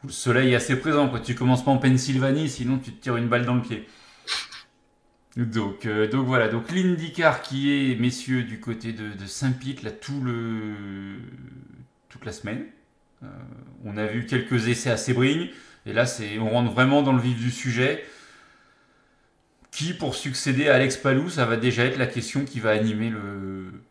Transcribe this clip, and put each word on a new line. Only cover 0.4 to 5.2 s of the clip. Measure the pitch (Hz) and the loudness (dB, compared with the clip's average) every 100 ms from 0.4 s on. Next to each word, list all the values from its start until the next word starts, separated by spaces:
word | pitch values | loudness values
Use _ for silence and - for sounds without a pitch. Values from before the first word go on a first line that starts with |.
| 131 | 6
est | 120 | 4
assez | - 131 | 2 -2
présent, | 160 147 139 | 2 2 2
quoi. | 120 | 0
Tu | - | -4
commences | 123 123 127 | 0 4 4
pas | - | 4
en | 131 | 4
Pennsylvanie, | 131 127 127 131 135 139 156 | 6 4 2 0 2 2 0
sinon | - 123 131 | -4 -2 -2
tu | 127 | -4
te | 101 | -12
tires | 131 117 | -4 -2
une | 117 | 2
balle | 123 | 2
dans | 123 | 2
le | 123 | 0
pied. | 117 113 - - - - - - - - - _ _ _ _ _ | 0 -8 -10 -20 -20 -20 -8 -8 -8 -16 -20 _ _ _ _ _